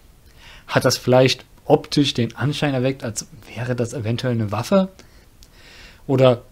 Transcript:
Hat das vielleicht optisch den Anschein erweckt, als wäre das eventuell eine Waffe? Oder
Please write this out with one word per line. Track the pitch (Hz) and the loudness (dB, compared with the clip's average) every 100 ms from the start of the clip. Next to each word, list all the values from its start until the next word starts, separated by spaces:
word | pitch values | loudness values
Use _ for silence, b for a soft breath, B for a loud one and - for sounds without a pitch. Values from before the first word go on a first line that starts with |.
| b _ - b b b b | b _ -20 b b b b
Hat | 135 | -2
das | 127 - | 0 0
vielleicht | - 127 131 - - - | 2 4 4 0 -10 -10
optisch | - 151 - - 139 | 0 0 0 -2 0
den | - 113 - | 0 -4 -2
Anschein | 131 147 151 | -4 -2 -2
erweckt, | 135 131 135 | -2 -2 -4
als | 120 107 - - - | -8 -10 -12 -16 -16
wäre | 107 123 | -10 -6
das | 123 110 | -4 -4
eventuell | 135 107 117 127 | -6 -6 -4 -4
eine | 117 107 | -4 -4
Waffe? | 104 120 196 190 - b b b - b b b b b b b | -4 0 0 0 -6 b b b -20 b b b b b b b
Oder | 131 131 117 - | 4 4 4 -4